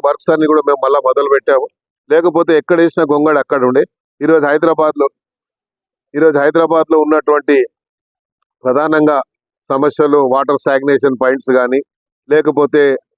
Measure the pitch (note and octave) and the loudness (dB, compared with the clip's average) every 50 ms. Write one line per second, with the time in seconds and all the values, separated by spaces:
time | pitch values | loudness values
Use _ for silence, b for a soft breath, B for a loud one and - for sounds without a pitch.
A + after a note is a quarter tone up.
0 | C#3+ C#3+ D3 - - - D#3+ D#3 D#3 D3+ D#3 D3+ C#3+ C#3+ C#3+ C#3 - C3+ C#3+ C#3+ | -2 -2 -2 -2 -2 -2 0 0 0 0 0 0 0 0 -2 -2 0 0 0 0
1 | A#2+ B2+ B2+ C#3 C#3+ C#3+ C#3 C3+ - - C#3 C3 C#3 - _ _ _ _ _ _ | 0 0 -2 -2 0 0 0 0 0 0 0 0 -2 -4 _ _ _ _ _ _
2 | _ - D3 E3 E3+ F3 D3+ E3 E3+ D3 E3 D3+ C3+ - F3+ E3 E3+ E3 - F3+ | _ -2 0 0 2 2 0 0 0 0 0 0 0 0 0 2 2 0 0 -2
3 | D#3+ C#3 D3 D3 D3 D#3 D3+ C#3+ C3 - D3+ C#3 B2 B2+ B2+ C3+ E3+ - _ _ | -2 0 0 0 0 0 0 0 -2 -2 -2 -2 0 0 0 0 -2 -2 _ _
4 | _ _ _ - C#3+ D#3 E3 D#3+ C#3+ C#3+ D3 D#3 D#3+ E3 D#3+ D3+ D#3 D3+ - D3 | _ _ _ -6 -2 0 2 2 2 0 0 0 0 0 0 0 -2 -2 0 -2
5 | C#3 - _ _ _ _ _ _ _ _ _ _ _ _ _ _ _ _ _ _ | -2 -4 _ _ _ _ _ _ _ _ _ _ _ _ _ _ _ _ _ _
6 | _ _ - D3 D#3 D#3+ D3 C#3+ C#3+ D3+ D3+ E3+ E3 D#3 E3 D#3+ D#3 - D#3+ D#3 | _ _ -4 0 0 2 2 2 0 0 0 0 0 0 0 0 0 0 0 0
7 | D3+ D3+ D#3 D#3 - - D3 D3 C#3 - C#3+ C3+ A#2+ - _ _ _ _ _ _ | 2 2 0 0 0 0 0 0 0 0 0 0 0 -2 _ _ _ _ _ _
8 | _ _ _ _ _ _ _ _ _ _ _ _ - B2+ B2 C#3+ D3+ D#3 D#3 D#3 | _ _ _ _ _ _ _ _ _ _ _ _ -4 -2 -2 -2 -2 0 0 0
9 | D3+ D3+ D3 C3+ B2+ _ _ _ _ _ _ _ _ - C3+ C3+ C#3+ D3 - - | 2 2 0 -2 -4 _ _ _ _ _ _ _ _ -6 -4 -2 -2 -2 0 0
10 | D3+ D3 C#3+ D3 C#3 B2+ B2+ C3+ C#3 C#3 C#3+ C#3 - D3 C#3 C3+ C3+ C#3+ C#3 C3+ | 0 2 2 2 2 2 0 -2 -2 -2 -4 -4 -2 -2 -2 -2 0 0 -2 0
11 | - C#3 C3 A#2+ C3 B2+ C3 C#3 - C3 B2+ B2+ B2 B2 C3 C#3 - _ _ _ | 0 -2 -2 -2 -2 -2 -2 -2 -2 -2 0 0 0 0 -2 -4 -6 _ _ _
12 | _ _ _ _ _ - D3 D#3 D3 D3+ D3 D3+ D3 C3 D3 D3+ C#3+ C#3 C3 - | _ _ _ _ _ -2 0 0 0 0 0 0 0 0 2 2 2 0 0 -4
13 | - _ _ | -6 _ _